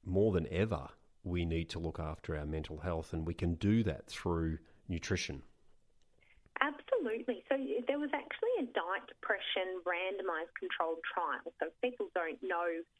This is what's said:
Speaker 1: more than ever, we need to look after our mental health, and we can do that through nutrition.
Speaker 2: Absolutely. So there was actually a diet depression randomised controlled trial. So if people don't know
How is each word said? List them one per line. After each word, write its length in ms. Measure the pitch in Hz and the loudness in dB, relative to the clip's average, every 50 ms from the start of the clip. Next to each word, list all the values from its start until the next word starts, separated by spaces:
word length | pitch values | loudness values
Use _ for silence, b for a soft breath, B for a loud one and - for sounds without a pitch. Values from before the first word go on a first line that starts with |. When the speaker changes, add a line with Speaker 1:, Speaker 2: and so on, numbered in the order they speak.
| - | -2
Speaker 1:
more 280 | 92 90 95 104 110 | 4 6 6 6 8
than 140 | 92 85 80 - | 6 4 2 2
ever, 400 | 87 87 104 110 101 73 67 - - - - - _ - | 2 2 4 4 2 -2 -4 -8 -14 -20 -20 -20 _ -10
we 220 | - 92 87 87 85 | -4 0 2 2 2
need 240 | 82 82 82 82 - | 4 2 2 0 0
to 80 | - 82 | -4 -4
look 220 | 82 80 78 - | -2 -2 -2 -2
after 360 | 80 78 78 - - - 82 | -4 -4 -4 -6 -4 -4 -2
our 100 | 76 73 | -2 -2
mental 320 | 76 78 78 76 - 80 76 | -2 -2 -2 -2 -4 -6 -4
health, 340 | 76 92 85 80 80 - | -2 0 0 0 -2 -2
and 140 | - 80 80 | -2 -2 0
we 80 | 82 85 | -2 -2
can 200 | - 90 85 85 | 2 2 2 2
do 280 | 78 - 101 110 117 110 | 4 4 6 6 6 6
that 220 | 90 73 - - | 4 0 -2 -6
through 520 | - - - - 92 85 82 82 80 80 78 b b b b b - | -10 -10 -2 2 2 4 4 4 2 0 -2 b b b b b -4
nutrition. 540 | 90 82 - - 101 87 - - 73 69 - - - _ - - - - _ _ _ - - _ _ _ b b b b b b _ - | -4 -4 0 0 0 0 0 -4 -6 -8 -10 -14 -20 _ -20 -20 -20 -20 _ _ _ -20 -20 _ _ _ b b b b b b _ 0
Speaker 2:
Absolutely. 840 | - 294 294 294 - - 523 466 320 220 220 233 240 - 254 - - - | 0 0 0 -8 -4 -2 -2 0 0 -2 -4 -4 -4 -6 -6 -6 -2 -2
So 80 | 269 277 262 269 - 240 240 | -2 -2 0 -2 -2 -2 -2
there 120 | 240 277 294 | -2 -2 -2
was 120 | 294 285 | -2 -2
actually 420 | 311 285 285 - - - - 480 508 415 | -4 -4 -4 -8 -6 -2 0 0 2 0
a 60 | 277 240 | 0 -2
diet 340 | - 202 170 175 190 - - | -2 -4 -2 -2 -4 -4 -6
depression 760 | - - _ - - 214 190 - - - 196 185 185 185 180 170 | -12 -16 _ -2 -2 -2 -2 -2 -2 -2 -2 -2 -2 -4 -4 -2
randomised 680 | 180 175 170 185 190 202 196 185 190 165 156 165 170 _ - | -2 -2 0 -2 -2 -2 -2 -2 -2 -2 -2 -4 -6 _ -8
controlled 400 | 196 180 - - 170 165 165 165 - | -6 -6 -2 0 0 0 0 -4 -6
trial. 480 | - - 185 170 151 131 - - 165 _ - | -4 -2 0 0 0 -2 -4 -6 -10 _ -4
So 60 | 151 | -6
if 140 | 165 - _ | -6 -2 _
people 300 | - 254 247 - 214 180 _ | -4 -4 -2 -4 -6 -2 _
don't 280 | 180 165 160 - - | -2 -2 -2 -4 -4
know 400 | - 190 180 170 175 175 165 165 165 _ _ _ | -4 -2 0 0 0 0 0 -2 -6 _ _ _